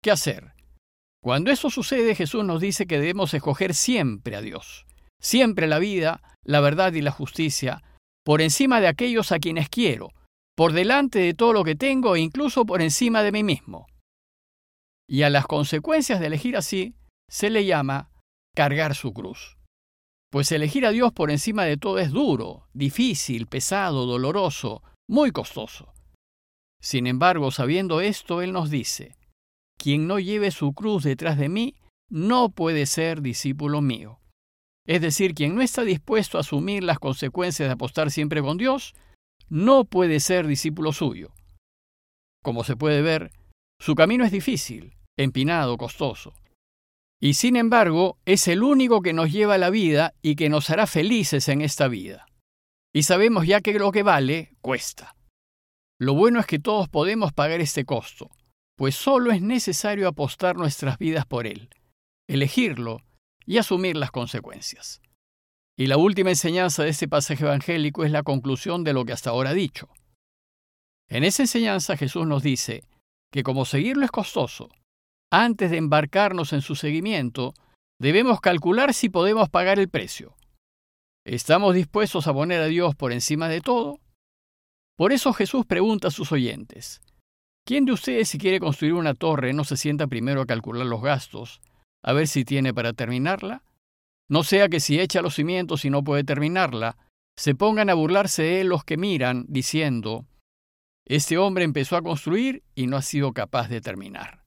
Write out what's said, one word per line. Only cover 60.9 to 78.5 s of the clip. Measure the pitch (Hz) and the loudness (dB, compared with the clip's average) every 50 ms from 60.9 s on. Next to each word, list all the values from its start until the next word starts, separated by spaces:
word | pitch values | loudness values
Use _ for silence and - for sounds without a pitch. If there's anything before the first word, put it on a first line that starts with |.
| 135 - | -4 -2
vidas | - 160 160 147 131 | -2 -2 -2 -2 -4
por | _ - 120 117 | _ -4 -6 -6
él, | 110 107 107 113 - _ _ _ _ _ _ _ _ _ _ _ - | -6 -10 -12 -16 -20 _ _ _ _ _ _ _ _ _ _ _ -4
elegirlo | 135 139 139 139 - 254 247 208 139 - 120 117 113 120 _ _ _ _ _ _ _ _ _ | -2 0 0 0 0 0 0 0 -2 -6 -8 -8 -10 -12 _ _ _ _ _ _ _ _ _
y | - 180 | 0 0
asumir | 233 220 - 196 180 190 185 160 | 0 2 2 0 0 0 -2 -2
las | 156 139 131 | -2 -4 -4
consecuencias. | - 127 120 113 - 113 - - - - - - - - - - - _ _ _ _ _ _ _ _ _ _ _ _ _ _ _ _ | -4 -6 -8 -6 -8 -10 -10 -12 -18 -14 -14 -14 -14 -14 -18 -20 -20 _ _ _ _ _ _ _ _ _ _ _ _ _ _ _ _
Y | - 131 | -4 0
la | 131 135 | 2 4
última | 147 170 208 202 190 190 185 | 6 4 4 4 2 2 2
enseñanza | 175 147 - 170 165 185 185 180 - - 151 | 2 2 0 0 0 0 0 0 0 0 0
de | 156 | 0
este | 156 - 170 | 0 -2 -4
pasaje | 147 - 147 143 - 156 135 151 | 0 0 0 0 0 -4 -2 0
evangélico | 147 143 139 - - 170 165 151 147 143 - 160 | 0 0 0 -2 -2 -2 -2 -2 -2 -2 -2 -2
es | 151 | 0
la | 151 151 | 0 0
conclusión | 147 147 139 135 120 135 131 127 - 196 170 175 170 | 0 0 -2 -2 -2 -2 -4 -4 -4 -6 -4 -4 -2
de | 156 139 | -2 -2
lo | 127 123 | -2 -2
que | 117 120 | -4 -6
hasta | - - 127 | -6 -6 -4
ahora | 117 123 131 135 151 | -2 -2 -2 0 0
dicho. | 196 190 139 _ - - _ _ - _ _ _ _ _ _ _ _ _ _ _ _ _ _ _ _ _ _ _ _ _ _ | -2 -2 -2 _ -12 -20 _ _ -20 _ _ _ _ _ _ _ _ _ _ _ _ _ _ _ _ _ _ _ _ _ _
En | - 120 143 | -2 0 0
esa | 190 196 - 277 | 2 2 2 0
enseñanza | 233 - 240 226 220 196 190 147 - 156 | 0 2 0 0 0 0 -2 -2 -4 -4
Jesús | 147 143 135 - 175 160 | -2 -2 -4 -2 -2 -2
nos | 160 147 139 139 | 0 0 0 0
dice | 147 131 120 - - 113 - - _ _ _ _ _ _ _ _ _ | 0 -2 -2 -4 -6 -8 -12 -12 _ _ _ _ _ _ _ _ _
que | - 139 | -6 -4
como | 135 135 131 135 131 | -4 -2 -2 -2 -2
seguirlo | - - 143 165 240 269 277 277 | 0 0 0 0 0 0 0 0
es | 240 | 0
costoso, | - - 208 - - - 135 117 - - 120 - _ _ _ _ _ _ _ _ _ _ _ _ | -2 -4 -6 -4 -4 -4 -4 -4 -6 -16 -18 -20 _ _ _ _ _ _ _ _ _ _ _ _
antes | - 180 226 240 220 - 196 175 | 4 4 4 4 2 0 0 0
de | 170 | 0
embarcarnos | 165 160 151 147 151 151 143 - 190 208 202 190 180 156 143 - | 0 0 2 2 2 2 2 2 2 2 2 0 -2 -4 -2 -2
en | 143 | -4
su | 139 - 156 | -2 -4 -6
seguimiento, | - - 147 151 160 180 214 220 160 131 120 113 135 123 131 147 _ _ _ _ _ _ _ _ _ | -4 -4 -4 -4 -2 -2 -2 -2 -2 -4 -4 -4 -6 -8 -8 -8 _ _ _ _ _ _ _ _ _
debemos | 123 139 156 202 247 254 233 - | 0 2 4 4 4 4 0 2
calcular | - 185 | 2 0